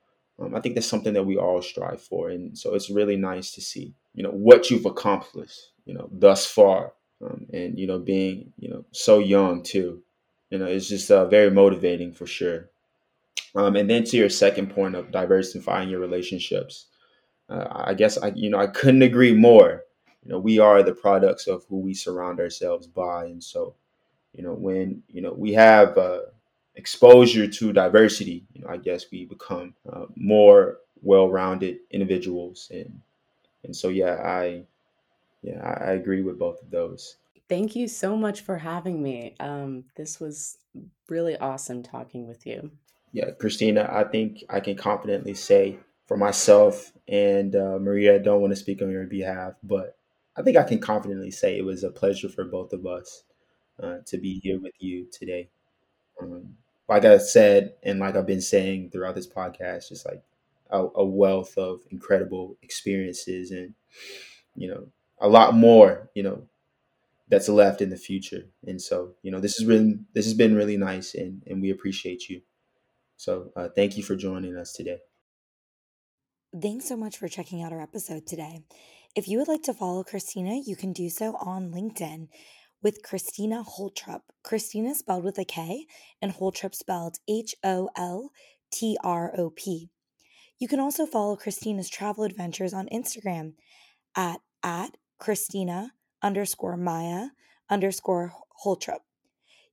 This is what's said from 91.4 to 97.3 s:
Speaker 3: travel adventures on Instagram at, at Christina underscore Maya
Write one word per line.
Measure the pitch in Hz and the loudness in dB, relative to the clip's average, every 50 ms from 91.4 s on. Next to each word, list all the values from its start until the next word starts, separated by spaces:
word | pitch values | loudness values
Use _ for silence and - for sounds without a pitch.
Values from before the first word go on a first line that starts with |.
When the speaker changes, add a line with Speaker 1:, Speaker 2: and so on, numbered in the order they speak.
| - - 196 - - 220 214 196 185 - | -10 -12 -12 -10 -10 -8 -8 -8 -10 -12
Speaker 3:
travel | - - 196 208 208 208 214 | -14 -12 -10 -10 -8 -8 -8
adventures | 214 - 214 180 175 160 - 190 185 175 | -8 -8 -10 -12 -12 -10 -10 -10 -10 -10
on | 190 190 - - | -10 -12 -10 -12
Instagram | 226 262 - - 233 - 202 175 165 156 160 156 _ _ _ _ _ _ _ _ _ _ _ _ | -12 -10 -12 -14 -12 -10 -10 -10 -10 -12 -14 -18 _ _ _ _ _ _ _ _ _ _ _ _
at, | 202 185 175 170 - - _ _ _ - | -8 -8 -8 -8 -12 -16 _ _ _ -12
at | 180 170 170 185 - - _ _ _ _ _ | -10 -10 -10 -12 -12 -16 _ _ _ _ _
Christina | - - 214 196 - - - 196 190 175 175 180 202 254 - _ _ _ _ _ - | -8 -8 -6 -6 -8 -10 -10 -8 -8 -8 -8 -10 -12 -14 -18 _ _ _ _ _ -8
underscore | 202 196 190 202 190 - - - 185 175 | -6 -6 -6 -6 -8 -10 -10 -10 -10 -10
Maya | 175 175 180 165 165 165 170 170 180 220 277 | -8 -6 -6 -6 -6 -8 -10 -10 -10 -12 -14